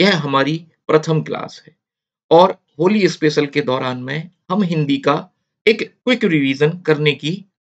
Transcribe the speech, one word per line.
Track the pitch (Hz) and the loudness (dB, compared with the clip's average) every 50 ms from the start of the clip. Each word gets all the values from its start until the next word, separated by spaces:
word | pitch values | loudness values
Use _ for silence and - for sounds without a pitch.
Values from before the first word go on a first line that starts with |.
यह | 180 202 190 160 | 2 2 2 0
हमारी | 147 143 135 139 135 143 160 165 170 - _ _ _ - | 0 0 0 0 0 0 -2 -6 -8 -14 _ _ _ 0
प्रथम | 156 156 156 160 160 156 156 | 0 2 2 0 -2 -2 -2
क्लास | - - - - - - - - | -4 -8 -10 -10 -12 -14 -18 -20
है | _ _ _ _ _ _ _ _ _ _ _ _ - | _ _ _ _ _ _ _ _ _ _ _ _ 4
और | 160 170 185 190 185 - _ _ _ 143 | 6 6 6 4 2 -4 _ _ _ -2
होली | 160 185 214 214 185 160 | 0 2 2 2 2 0
स्पेशल | - - 160 151 151 151 147 | 0 0 -2 0 0 0 -2
के | 139 - 147 135 | -2 -2 -4 -2
दौरान | 127 127 131 131 127 127 123 123 | -2 -2 -4 -4 -6 -6 -8 -8
में | 131 143 156 160 - - _ _ - | -8 -8 -10 -10 -12 -18 _ _ -4
हम | 185 214 196 | -2 -2 -2
हिंदी | 165 165 156 147 139 139 131 | 0 0 -2 -2 0 -2 -2
का | - 143 147 - - - _ _ _ _ _ _ - | 0 -2 -2 -2 -4 -10 _ _ _ _ _ _ 0
एक | 208 220 - - | 0 0 0 -2
क्विक | - - _ _ 247 254 247 220 | -10 -14 _ _ -2 0 0 0
रिवीजन | 190 165 151 139 135 135 131 147 156 175 180 | 0 0 0 0 -2 0 0 0 -2 -2 -2
करने | - - 151 143 151 147 139 | -2 -2 0 0 0 0 -2
की | 135 143 151 185 208 - _ _ _ | -2 -4 -8 -8 -8 -12 _ _ _